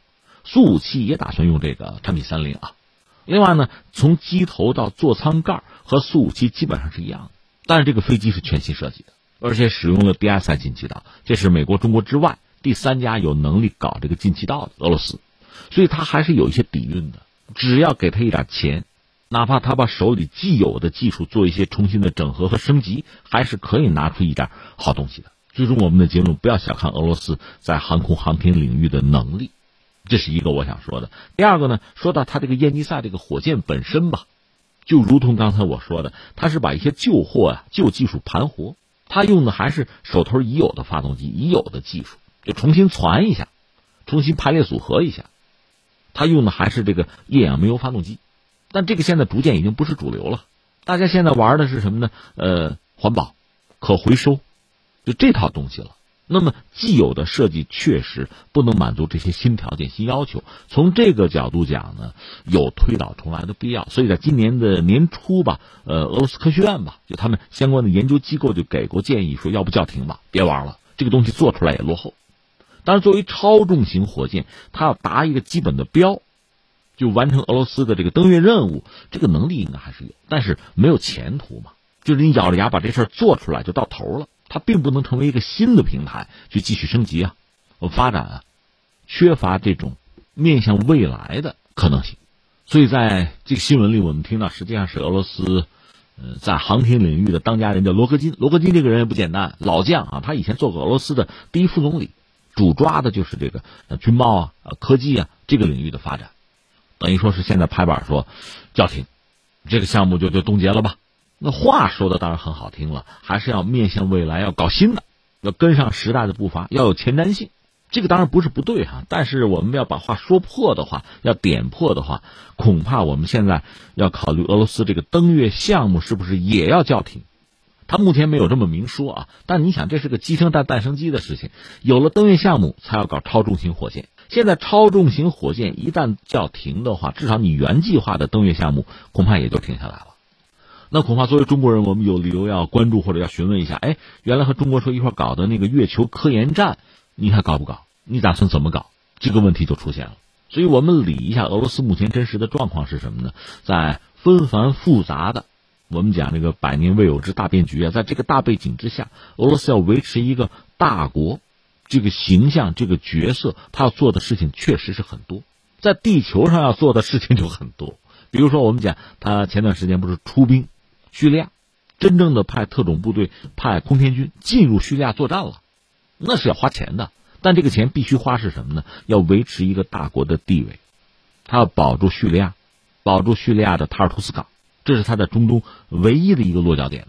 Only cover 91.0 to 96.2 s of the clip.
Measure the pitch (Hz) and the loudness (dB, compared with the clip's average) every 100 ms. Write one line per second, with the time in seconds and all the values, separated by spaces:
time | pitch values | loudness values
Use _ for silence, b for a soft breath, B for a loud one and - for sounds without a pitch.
91 | 82 58 - 107 151 - _ - 90 67 | 2 -4 -10 -10 -10 -14 _ -2 0 0
92 | - - _ _ _ _ _ 156 131 127 | -4 -12 _ _ _ _ _ 4 4 4
93 | 113 95 85 - - 127 - 143 104 110 | 0 0 -2 -8 -6 -4 2 2 4 2
94 | 87 76 82 113 98 - 92 110 90 - | 0 -2 -6 -6 -6 -8 -8 -6 -6 -6
95 | 87 95 95 - 92 92 82 b b b | -2 -2 -4 -6 -2 0 -2 b b b
96 | b - | b -20